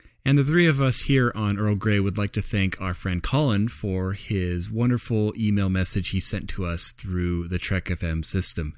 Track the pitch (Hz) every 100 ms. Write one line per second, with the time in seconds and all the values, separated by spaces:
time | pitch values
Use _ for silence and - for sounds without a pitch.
0 | - _ - 143 139 170 170 139 135 -
1 | - 135 120 104 104 101 107 101 107 101
2 | 98 98 101 - - 104 95 - 92 87
3 | 95 87 - 135 147 101 110 - 104 92
4 | 95 98 - 101 90 87 98 110 120 120
5 | - 110 107 - 110 101 95 92 90 104
6 | 90 95 - 104 - - 87 85 - -
7 | 101 90 87 85 85 90 - 95 - 90
8 | 85 80 78 95 - - 78